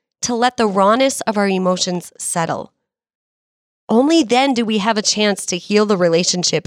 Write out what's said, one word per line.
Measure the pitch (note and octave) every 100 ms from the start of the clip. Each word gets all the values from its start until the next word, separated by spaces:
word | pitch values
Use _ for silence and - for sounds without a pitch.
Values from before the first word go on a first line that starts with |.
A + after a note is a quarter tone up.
| _ _
to | -
let | A#3+ B3 -
the | A3
rawness | G3 G3 A#3 C4+ -
of | - G#3
our | G3+
emotions | F#3+ F#3 F3+ - F3+ - -
settle. | - F3 D#3+ A#2 - _ _ _ _ _ _ _ _ _ _ _ -
Only | A3 C#4+ E4
then | A3 B3 C#4
do | A#3+
we | A3 G#3+
have | G#3 A3
a |
chance | G#3 G#3 G#3+ G3 -
to | F3
heal | - G#3 G#3+
the | F#3+
relationship | F3 E3 F3+ F3+ E3+ D#3+